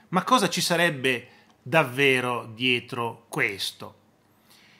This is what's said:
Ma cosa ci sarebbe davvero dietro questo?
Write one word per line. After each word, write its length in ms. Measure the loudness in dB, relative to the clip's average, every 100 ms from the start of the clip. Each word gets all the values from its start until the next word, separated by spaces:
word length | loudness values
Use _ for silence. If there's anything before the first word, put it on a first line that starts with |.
| _
Ma 160 | -4
cosa 240 | 2 2 2
ci 140 | 0
sarebbe 680 | 0 2 2 0 -2 -2 -4 -20 _ _
davvero 840 | 0 2 2 2 4 4 0 -4 -6
dietro 800 | -4 0 0 -2 -6 -6 -6 _
questo? 680 | -4 -2 -2 -8 -10 -16 -20 _ _ _ _ _ _ _ _